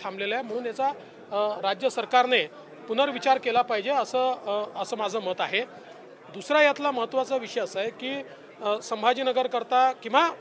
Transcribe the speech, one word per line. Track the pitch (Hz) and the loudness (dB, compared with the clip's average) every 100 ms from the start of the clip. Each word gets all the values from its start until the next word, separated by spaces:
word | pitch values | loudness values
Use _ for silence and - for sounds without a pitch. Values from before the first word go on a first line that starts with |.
थांबलेलं | 202 190 202 | -8 -6 -4
आहे. | 233 | -4
म्हणून | 240 226 240 | -4 -6 -6
याचा, | 240 269 294 - - - | -2 -2 -2 -14 -20 -6
अ, | 202 208 208 | -2 0 0
राज्य | 196 196 247 | -2 0 0
सरकारने | 247 208 247 247 233 151 - - - - | -2 2 4 6 2 0 -8 -18 -16 -6
पुनर्विचार | 226 285 247 269 262 | 0 0 0 2 2
केला | 240 233 | 2 0
पाहिजे | 247 220 220 | 2 -2 0
असं, | 277 220 254 254 247 208 | 0 0 0 0 0 -2
अ, | 208 208 165 | -4 -4 -6
असं | 185 196 | -6 -4
माझं | 208 214 | -2 -2
मत | 185 185 | -4 -4
आहे. | 160 196 254 - - - - - - | -2 -2 -4 -10 -20 -20 -20 -20 -16
दुसरा | 196 - 302 | -12 2 6
यातला | 294 285 285 | 6 4 -2
महत्त्वाचा | 247 226 262 254 262 | -2 -2 -2 0 -2
विषय | 220 233 | -2 -4
असा | 185 190 | -4 -4
आहे | 220 | -4
की, | - 247 277 269 - - - | -6 -6 -6 -8 -16 -20 -6
अ, | 208 214 | -2 -2
संभाजीनगरकरता | - 220 226 254 262 247 254 240 226 254 262 | -2 2 2 2 2 0 0 -2 2 4 4
किंवा | 254 226 262 330 - | 2 2 4 4 0